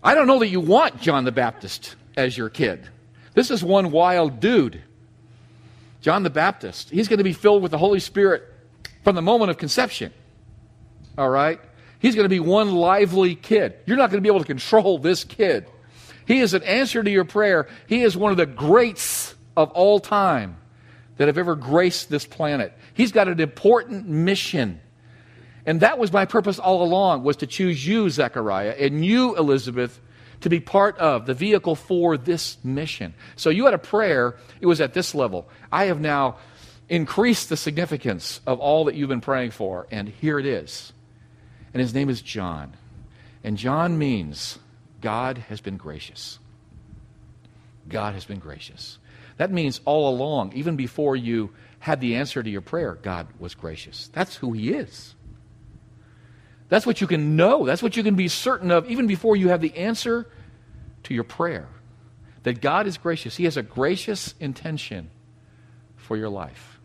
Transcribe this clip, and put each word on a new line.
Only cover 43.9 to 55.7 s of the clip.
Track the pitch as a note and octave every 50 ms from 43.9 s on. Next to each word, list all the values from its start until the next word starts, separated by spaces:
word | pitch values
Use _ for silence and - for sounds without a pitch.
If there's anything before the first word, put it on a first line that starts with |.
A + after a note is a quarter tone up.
| E3+ D#3+
means | D3+ C#3+ B2+ G#2 F2 D2+ D2 - - - - - _ _ _ _ _ _ - -
God | - A2+ G#2+ A2+ B2 C3 C3 B2 A2 -
has | G#2+ G#2+
been | - G2+ F#2+ F#2+
gracious. | - D#2 D2+ D#2 - - - - - - - - _ - - _ _ _ - - - - - - - - - _ - - - - _ - _ - _ - _ - _ D2+
God | D#2 G#2+ G#2+ G#2 G2+
has | F#2+ F#2
been | - G2+ G2
gracious. | D2+ D2+ C#2+ - - - - - - - - _ _ - - - - - - _
That | D#3 F#3+
means | F#3+ F3 D#3+ C#3 B2 - -
all | - D3 D#3 D3+ C#3
along, | B2+ B2 C3 D3+ D#3 C#3 G#2+ F#2+ G#2+
even | B2+ D3 E3+ E3
before | C#3+ C3 A#2+ - - D3+ C#3+ C3+
you | C3 A#2+ A#2 A#2 A#2 G#2+ G2+ - - - - - _
had | - - - C#3+
the | B2+ A#2+ A#2
answer | A#2+ C#3 C#3+ - C#3
to | A#2 A2
your | G2+ G2
prayer, | F#2 - - E3+ E3+ A#2+ E2+ D#2+
God | - G2 F#2 F2 E2 D#2 - -
was | E2+ F2+ -
gracious. | - - E2 D#2+ D#2 - - - - - - _
That's | D#3 F3+ F#3+ -
who | - - B2 A2+
he | A2 G#2+ A#2+
is. | A#3+ D4 A3+ G#2 - - - - - _ - - - - - _ - - - -